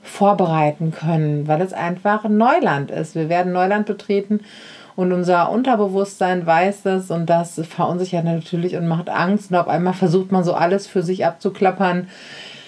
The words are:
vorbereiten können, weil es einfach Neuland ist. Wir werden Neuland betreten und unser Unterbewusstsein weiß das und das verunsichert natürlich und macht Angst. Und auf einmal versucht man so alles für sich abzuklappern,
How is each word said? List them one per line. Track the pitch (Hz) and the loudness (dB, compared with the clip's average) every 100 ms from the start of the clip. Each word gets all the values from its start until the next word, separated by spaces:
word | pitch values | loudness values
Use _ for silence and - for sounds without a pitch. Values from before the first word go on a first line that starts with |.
vorbereiten | - - 202 196 175 160 151 147 160 | -16 0 2 4 2 2 0 0 -6
können, | 160 156 165 151 147 151 | -4 -2 0 0 -2 0
weil | 156 | -2
es | 190 | -2
einfach | - 170 180 208 214 220 | -4 -6 -2 -2 0 2
Neuland | 214 233 330 226 143 139 | 2 4 4 2 0 -2
ist. | - 160 165 | -6 -6 -4
Wir | 156 | 0
werden | 175 180 | 0 0
Neuland | 180 185 208 208 | 0 2 0 -2
betreten | 202 - 202 196 214 - - - - - - | -6 -2 -2 0 -4 -4 -20 -20 -20 -14 -2
und | 185 | 0
unser | 180 180 175 170 | 0 2 2 2
Unterbewusstsein | 220 262 226 202 190 196 - 185 180 165 | 0 2 2 2 0 -2 -2 0 0 2
weiß | 165 185 196 | 4 2 0
das | 196 190 185 | -2 -2 -2
und | 170 165 | -4 2
das | 170 170 - 165 | 0 0 -8 -8
verunsichert | - 139 175 180 175 | -2 -2 -2 -2 -2
natürlich | 170 165 160 170 180 175 | 0 -2 -4 -4 -4 -2
und | 170 | -2
macht | 160 170 | -2 -2
Angst. | 104 175 208 - | -2 0 0 0
Und | 175 | 0
auf | 170 | 2
einmal | 160 180 | 0 0
versucht | 185 185 185 185 | 0 2 2 2
man | 190 | 0
so | 175 | 0
alles | - 170 196 - | 2 2 0 0
für | 196 | -4
sich | 170 185 151 | -2 -2 -2
abzuklappern, | - 196 190 190 185 190 180 180 - - - - - | -2 -6 0 0 2 0 0 -6 -16 -20 -20 -18 -20